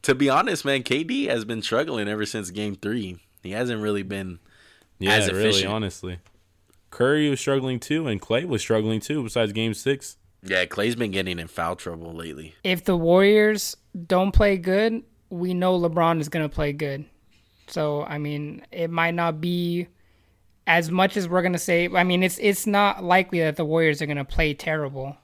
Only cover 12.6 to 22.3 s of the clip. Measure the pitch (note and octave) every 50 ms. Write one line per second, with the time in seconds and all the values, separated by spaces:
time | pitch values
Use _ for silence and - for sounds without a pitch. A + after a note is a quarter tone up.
12.6 | _ F#3 F#3 E3+ - - F#3 F3 E3 E3 F3 F#3 G3 G3+ G#3 G#3+ G#3+ G#3+ G#3+ G3+
13.6 | - - - _ _ _ _ F3+ E3+ - F#3+ F3+ F#3+ G3 F#3+ - G#3+ G#3 G3 F#3
14.6 | E3+ F#3 F#3 G3 G#3+ A3+ A3+ A3+ - _ _ _ _ _ F#3+ F3 F3 F3+ F3+ F3+
15.6 | F3+ F#3 F#3 F3+ E3+ E3+ D#3+ E3+ E3 E3 E3 E3 D3+ D3+ - E3+ D#3 D3 - -
16.6 | D#3 D3 C#3+ C#3+ D3+ C#3+ C#3 C#3 D3 - _ _ _ _ _ _ _ _ _ _
17.6 | _ - - F3 D#3 D3+ D3 D3 D3 - D3 D3 D3 D3 D3 D3 D3 D3 D3+ -
18.6 | - _ - F3+ E3 E3 E3+ E3 E3 E3+ E3+ E3+ E3+ E3+ D#3+ D#3 D#3 F3 F3 F3
19.6 | F3 F3 E3+ F3 F3 - _ _ _ _ _ _ _ _ _ _ _ _ _ _
20.6 | _ - E3 E3+ E3+ D#3+ E3+ F#3 F#3 G3 - G#3+ F#3 E3+ F3 F#3 F3 F#3 F3+ F3
21.6 | - - F3 E3+ F3 F3 - F#3 F3 F3+ F3+ F3+ F#3 F#3